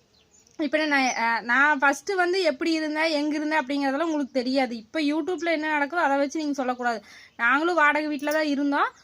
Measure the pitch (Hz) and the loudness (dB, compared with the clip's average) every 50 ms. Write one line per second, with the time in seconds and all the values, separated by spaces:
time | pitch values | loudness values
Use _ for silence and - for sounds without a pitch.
0 | _ _ _ _ _ _ _ _ _ _ _ - 320 277 302 302 311 302 285 277 | _ _ _ _ _ _ _ _ _ _ _ -6 -2 -2 0 0 0 2 2 2
1 | 262 254 - - 226 226 233 220 196 240 240 254 277 294 302 277 277 277 285 - | 2 0 0 0 0 0 0 -2 0 0 2 4 4 4 4 4 4 2 2 0
2 | - - 403 370 349 349 359 392 370 311 294 - 339 339 320 320 311 302 302 311 | -2 -2 0 0 2 2 2 2 2 0 0 0 0 0 0 0 -2 -2 -2 0
3 | 320 330 320 285 294 302 294 311 302 302 311 311 285 247 285 285 277 269 262 277 | 0 0 0 0 0 0 -2 -2 -2 0 0 0 0 -2 -2 -2 0 0 0 0
4 | 330 339 311 302 294 - - 269 240 254 254 277 262 233 240 233 220 - - 320 | 0 0 0 -2 -2 -2 -2 -2 -2 0 0 0 0 0 -2 -8 -10 -8 -4 -2
5 | 311 285 294 320 311 330 359 302 330 339 330 302 302 311 311 294 285 277 320 349 | 0 0 0 0 -2 -2 -4 -4 -2 -2 -2 -2 -2 -2 0 0 -2 -2 0 0
6 | 330 277 277 277 277 285 - 320 311 294 285 277 262 247 254 240 247 240 233 214 | 2 2 2 2 0 -2 -2 -4 -4 -4 -4 -2 -4 -4 -4 -2 -2 -4 -4 -4
7 | - - - - - - _ - 233 233 254 285 311 349 359 330 302 294 294 294 | -8 -14 -20 -20 -20 -18 _ -2 0 2 2 2 2 2 2 4 4 4 4 2
8 | 302 302 302 285 285 294 294 311 311 302 285 269 285 285 285 294 370 494 508 - | 0 -2 -4 -4 -2 -2 0 0 0 0 0 0 0 0 0 0 0 -2 -2 -8